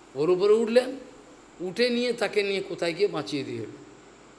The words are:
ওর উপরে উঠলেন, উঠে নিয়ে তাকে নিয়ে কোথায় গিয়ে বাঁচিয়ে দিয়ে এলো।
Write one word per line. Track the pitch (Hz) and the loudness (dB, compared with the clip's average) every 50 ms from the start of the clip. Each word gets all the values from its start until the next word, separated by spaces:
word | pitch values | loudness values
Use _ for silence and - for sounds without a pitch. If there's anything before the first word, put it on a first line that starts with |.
| - - - | -20 -12 -4
ওর | 131 147 165 | -2 2 2
উপরে | 185 180 190 208 208 | 2 4 4 4 4
উঠলেন, | 226 233 220 233 247 254 269 277 - - - - - - - - - - - - - | 4 4 4 4 2 2 2 -4 -10 -14 -18 -20 -20 -20 -20 -20 -20 -20 -20 -14 -10
উঠে | 165 185 175 226 240 247 | -10 -6 0 0 0 2
নিয়ে | 240 233 240 247 233 | 2 0 0 -2 -2
তাকে | 240 214 190 196 208 202 | -2 -4 -2 0 0 0
নিয়ে | 196 196 190 | 0 -2 -2
কোথায় | 190 - 175 170 180 170 170 | -4 -6 -6 -4 -2 -2 0
গিয়ে | 160 202 196 | 0 0 0
বাঁচিয়ে | 170 160 147 - - 143 127 | 0 -4 -4 -4 -4 -4 -4
দিয়ে | 120 123 113 | -4 -6 -8
এলো। | 110 104 - - - - - - - - - - - - - | -10 -10 -14 -16 -20 -20 -20 -20 -20 -20 -20 -20 -20 -20 -20